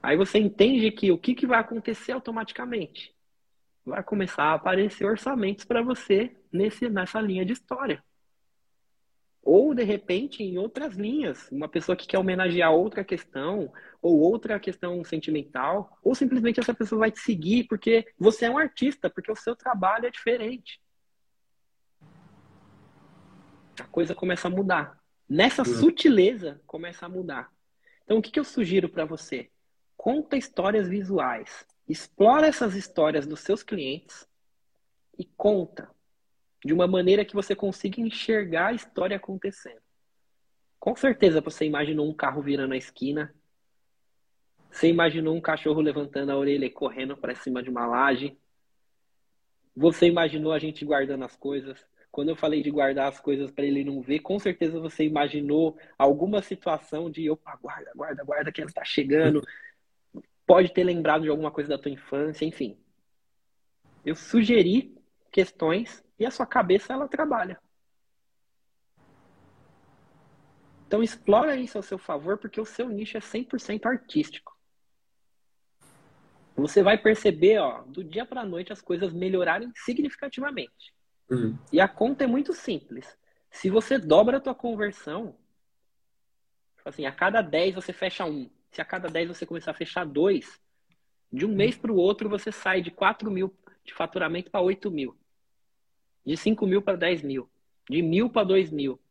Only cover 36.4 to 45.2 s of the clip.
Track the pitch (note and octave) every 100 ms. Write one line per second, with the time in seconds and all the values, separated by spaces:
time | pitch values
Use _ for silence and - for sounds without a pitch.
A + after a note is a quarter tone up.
36.4 | _ _ C3+ D#3+ F3+ F#3 F3+ G3+ G#3 G3+
37.4 | G3 G3 G3 F#3 G3+ F#3+ A3+ - - A3
38.4 | F#3+ D#3+ F#3+ A#3 - - F3+ G3+ - F#3+
39.4 | G3+ - - - _ _ _ _ _ _
40.4 | _ _ _ _ - A#3+ C4+ A3+ F#3+ D#3+
41.4 | D3+ - D#3 D3 D3 D#3 D3+ D3+ C#3 C#3
42.4 | C#3+ C#3 C3+ C3 - - C3 D3+ D3+ _
43.4 | _ _ _ _ _ _ _ _ _ _
44.4 | _ _ _ - E3 E3+ E3 D#3+